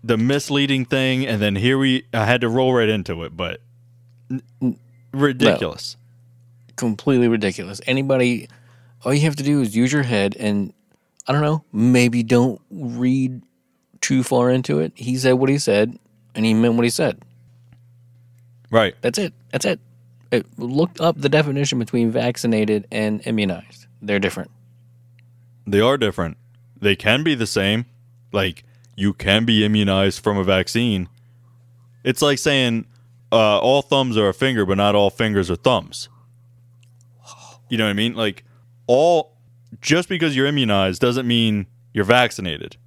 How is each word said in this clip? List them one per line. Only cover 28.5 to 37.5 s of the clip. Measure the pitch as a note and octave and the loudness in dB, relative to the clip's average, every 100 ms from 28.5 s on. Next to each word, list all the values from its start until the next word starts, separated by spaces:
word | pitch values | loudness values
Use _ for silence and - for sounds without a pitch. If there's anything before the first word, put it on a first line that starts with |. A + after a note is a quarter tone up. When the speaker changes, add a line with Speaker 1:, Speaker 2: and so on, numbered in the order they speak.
| E2 _ _ _ - | -6 _ _ _ -4
Speaker 1:
you | G2+ | -4
can | F#2+ G2 G#2 A#2 | -2 0 2 2
be | A2 | 2
immunized | G#2 G#2+ G2+ F#2+ G2 - | 2 2 2 2 0 0
from | G#2+ G2+ | -2 0
a | |
vaccine. | F#2+ F#2+ F2+ A#2 A#2+ G2 F2 _ _ _ _ _ _ _ _ _ | 2 0 0 -2 -2 -2 -4 _ _ _ _ _ _ _ _ _
It's | - B2+ | -4 0
like | D3 C3+ | 0 0
saying, | D#3 C#3 B2 A2+ - _ _ _ _ | 0 0 0 -2 -8 _ _ _ _
uh, | A2+ G#2+ G#2 | 2 2 2
all | B2 C#3 | 2 0
thumbs | - C#3 C3 A2 | 2 0 0 0
are | G2+ | 0
a | |
finger, | F#2 C3 A#2+ F#2+ | 0 -2 0 0
but | G2 | 2
not | G#2 G#2 | 2 4
all | G2+ | 2
fingers | - A2 G2+ F2+ | 0 -2 0 -2
are | E2+ | 0
thumbs. | C3 A#2 D#2 - - _ _ _ _ _ _ _ _ _ _ _ - - - | 0 0 -4 -16 -16 _ _ _ _ _ _ _ _ _ _ _ -20 -20 -20